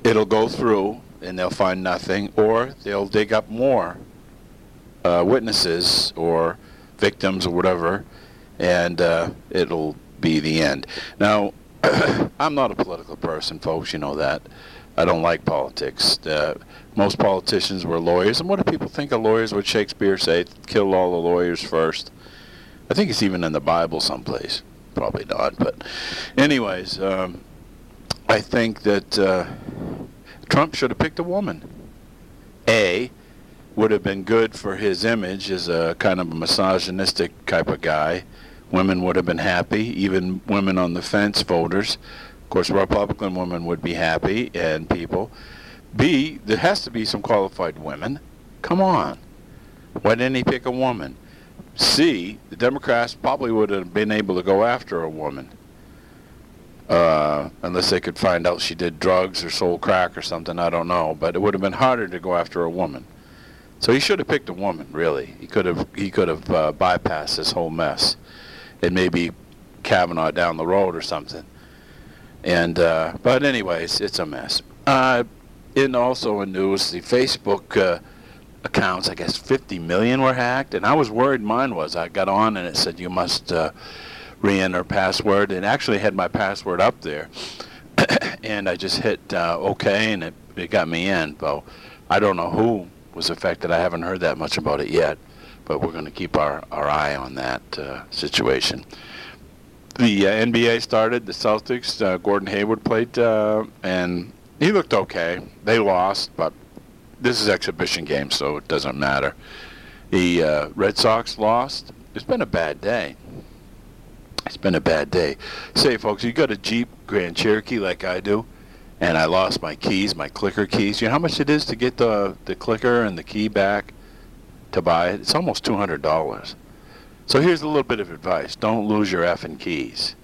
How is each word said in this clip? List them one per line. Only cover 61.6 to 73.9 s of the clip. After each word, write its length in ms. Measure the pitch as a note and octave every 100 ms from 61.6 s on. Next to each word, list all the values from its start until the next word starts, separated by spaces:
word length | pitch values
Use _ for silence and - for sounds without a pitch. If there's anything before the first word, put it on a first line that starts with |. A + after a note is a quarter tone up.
been 120 | G2
harder 340 | F2 C3 B2 G2+
to 140 | F2
go 160 | F2+ F2
after 260 | E2+ F2+
a 80 | E2+
woman. 360 | F2 F2 C2 B1+ - - - - - - -
So 120 | -
he 60 | B2+
should 200 | - G3
have 100 | -
picked 200 | D3+ -
a 40 |
woman, 340 | F2+ G2 E2+ C#2
really. 420 | C#2+ E2 C#2 C2 -
He 60 | -
could 200 | - F2+
have, 220 | D#2+ - -
he 140 | G2
could 180 | G2 F2+
have, 200 | D#2 -
uh, 220 | F2 D#2
bypassed 640 | D2+ F#2 F2 - D#2+ D2 -
this 160 | D#2
whole 180 | - E2
mess. 460 | E2 D#2 - - - - - - - - -
And 120 | F2
maybe 380 | F#2 F#2 E2+ E2+ - - - - -
Kavanaugh 480 | - G2 F2 E2+ D#2+
down 260 | D#2 F2 D#2+
the 100 | D#2+
road 280 | F#2+ F#2+
or 80 | E2
something. 420 | D#2+ D#2 - F2 - - - - - - - - - -
And, 340 | - F2 E2+ E2+
uh, 360 | E2+ D#2+ D#2+ E2+
but 200 | - B2+
anyways, 580 | C#3+ B2+ F#2+ E2 E2